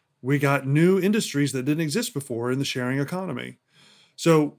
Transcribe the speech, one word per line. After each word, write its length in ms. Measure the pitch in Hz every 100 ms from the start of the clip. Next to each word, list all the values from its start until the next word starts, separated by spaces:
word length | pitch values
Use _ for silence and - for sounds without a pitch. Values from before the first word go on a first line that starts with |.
| _ _
we 160 | 123 143
got 300 | 139 139 135
new 320 | 147 175 190
industries 500 | 185 214 - 143 143
that 140 | 131
didn't 180 | 127 151
exist 320 | 156 175 226
before 380 | 139 - 113 120
in 80 | 131
the 40 |
sharing 360 | 139 135 123 135
economy. 580 | 143 180 190 123 123 - _ _ _ _ _
So 420 | - 165 160 147